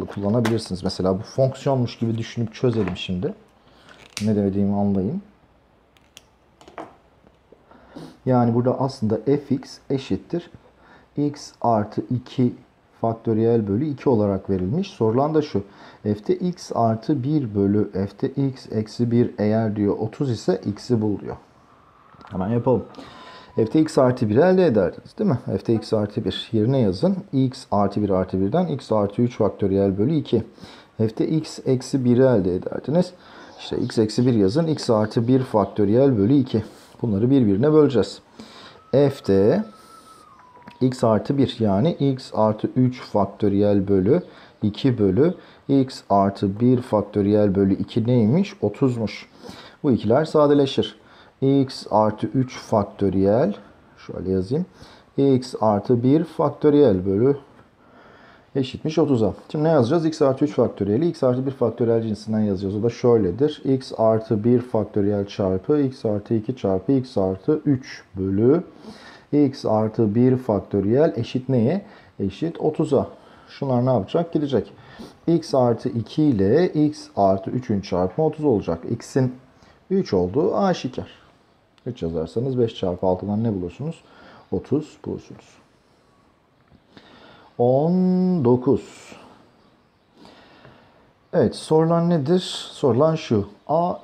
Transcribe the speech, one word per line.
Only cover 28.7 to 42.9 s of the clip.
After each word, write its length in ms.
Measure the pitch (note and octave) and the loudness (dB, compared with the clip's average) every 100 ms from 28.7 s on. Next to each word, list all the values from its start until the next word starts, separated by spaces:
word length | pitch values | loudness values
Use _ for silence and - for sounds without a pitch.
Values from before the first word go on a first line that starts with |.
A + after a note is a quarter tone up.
| C3+ - | -4 -2
artı 300 | G#2+ G2+ - | -2 0 0
üç 160 | A#2+ - | -2 0
faktöriyel 600 | G#2 - G2 G2 G2 F#2+ | -2 0 0 2 2 0
bölü 180 | A#2 D#3+ | 0 0
iki. 280 | B2 A2+ - - - - - - | 0 -2 -2 -14 -20 -20 -20 -4
F'te 300 | A2 - D#3+ | -4 -2 -2
x 320 | D#3+ - - - | -2 -4 -8 -2
eksi 400 | C3 - C#3 B2 | -2 0 0 2
biri 160 | A#2+ | 4
elde 340 | C3 A#2 F#2 F2+ | 6 4 2 -2
ederdiniz. 580 | - - - D#3+ F3+ - - - - - | -4 -8 -2 0 -2 -6 -20 -20 -20 -20
İşte 180 | - - | -8 -6
x 200 | B2 - | -2 0
eksi 280 | G#2+ - B2 | 0 2 2
bir 80 | |
yazın. 340 | A#2 F#2+ C3 E3 | 4 2 2 0
X 220 | D3+ - | -2 0
artı 380 | A2 G#2+ B2+ A#2 | 0 2 0 2
bir 120 | C3 | 2
faktöriyel 800 | B2+ G#2+ F#2+ - G2+ A2+ C#3 A#2 | 2 0 0 0 2 4 4 4
bölü 160 | G2 | 4
iki. 300 | C#3+ B2 A2+ - - - - | 2 2 -2 -4 -16 -20 -8
Bunları 280 | A#2+ G2 A#2+ | -2 0 2
birbirine 440 | C#3 A2 G2 D3 | 4 4 4 4
böleceğiz. 480 | D#3 C#3+ A#2+ F#2 - _ - - - - - _ | 6 4 2 0 -6 _ -20 -20 -20 -20 -20 _
F'te 720 | C3 C#3 - - G2 G#2 F#3 A3 - - - - - - - - - - - | 2 2 0 0 4 4 2 -2 -12 -20 -20 -20 -20 -20 -20 -20 -20 -20 -2
x 220 | B2+ B2+ | -2 2
artı 340 | A#2 G#2+ - C#3 | 2 2 0 0
bir, 180 | B2 - | 0 0
yani 320 | G#2+ G2 D3+ | 0 2 2
x 400 | F3 C#3 C3 - | 0 -2 -2 -6
artı 340 | - G#2+ G#2+ - | 0 0 0 -2
üç 340 | - B2+ | 0 0